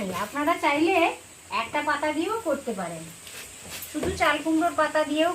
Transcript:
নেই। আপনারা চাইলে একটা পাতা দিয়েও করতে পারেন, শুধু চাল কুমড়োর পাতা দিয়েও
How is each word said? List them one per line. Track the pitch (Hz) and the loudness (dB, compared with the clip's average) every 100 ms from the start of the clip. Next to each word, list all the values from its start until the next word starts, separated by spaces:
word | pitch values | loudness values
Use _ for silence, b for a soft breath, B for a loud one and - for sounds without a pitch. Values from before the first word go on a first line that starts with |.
নেই। | 196 180 | -2 -4
আপনারা | 208 277 294 339 | -4 0 0 2
চাইলে | 311 285 339 370 339 - - - - 202 | 2 4 4 4 2 0 -12 -20 -8 -6
একটা | 226 294 302 | -2 -2 0
পাতা | 277 302 302 | 0 0 0
দিয়েও | 370 453 349 | 0 -2 0
করতে | 277 247 196 | -2 -2 -6
পারেন, | 170 165 165 - - - - - - - - | -6 -8 -12 -16 -16 -14 -14 -16 -14 -12 -8
শুধু | 302 339 381 | -4 -2 2
চাল | 330 294 | 2 2
কুমড়োর | 311 320 349 311 | 2 2 2 2
পাতা | 302 311 294 | 2 2 2
দিয়েও | 302 339 | 2 2